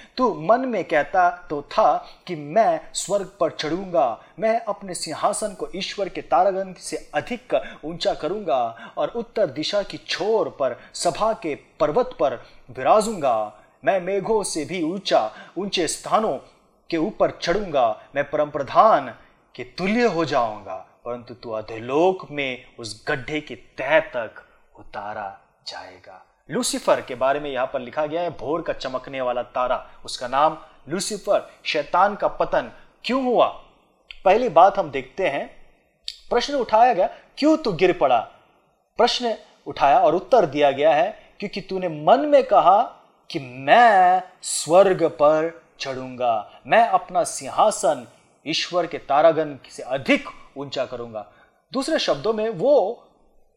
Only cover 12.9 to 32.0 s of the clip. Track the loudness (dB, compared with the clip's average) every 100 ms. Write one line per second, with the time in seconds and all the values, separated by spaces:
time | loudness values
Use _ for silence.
12.9 | 0 0 -2 -2 -2 -4 -12 _ _ -4
13.9 | -2 -2 -4 -2 -2 -2 -6 -6 -6 -6
14.9 | -6 -6 -4 -6 -10 -14 -10 -6 -4 -4
15.9 | -6 -4 -2 -2 -4 -10 _ _ _ -6
16.9 | -4 -4 -2 -2 -2 -4 -4 -2 0 0
17.9 | -2 -6 -6 -4 -2 -2 -4 0 4 6
18.9 | 4 0 -12 _ _ _ -16 -14 -6 -4
19.9 | 0 0 0 -2 0 -2 -6 -12 -14 -14
20.9 | _ -12 -12 -12 -16 -10 -10 -10 -12 -4
21.9 | 2 2 0 -6 -6 -6 -8 -14 -16 -16
22.9 | -10 -6 -6 -4 -8 -8 -14 -16 -10 2
23.9 | 2 2 -4 -8 -10 -20 _ _ -20 -16
24.9 | -12 -10 -10 -10 -12 _ _ -18 -16 -16
25.9 | -20 -20 -20 _ _ -8 -6 -4 -4 0
26.9 | 0 -2 -2 0 0 -2 -4 -4 -4 -6
27.9 | -6 -4 -4 -6 -6 -6 -4 -4 -6 -8
28.9 | -8 -8 -6 -4 -4 -4 -4 -2 -2 -6
29.9 | -18 -14 -10 -4 2 2 0 -10 -20 -8
30.9 | -6 -6 -6 0 -2 -2 -10 -6 -4 0
31.9 | 2